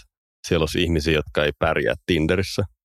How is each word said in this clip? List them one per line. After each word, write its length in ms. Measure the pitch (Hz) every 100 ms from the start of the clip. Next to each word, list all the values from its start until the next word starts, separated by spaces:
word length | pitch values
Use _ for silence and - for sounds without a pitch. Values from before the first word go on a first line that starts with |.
| - _ _ _ -
siellä 160 | 85
olisi 200 | 78 90
ihmisiä, 300 | 82 82 78
jotka 300 | 78 - - 73
ei 60 | -
pärjää 360 | 82 78 58 - -
Tinderissä. 580 | 82 80 92 95 - 101 _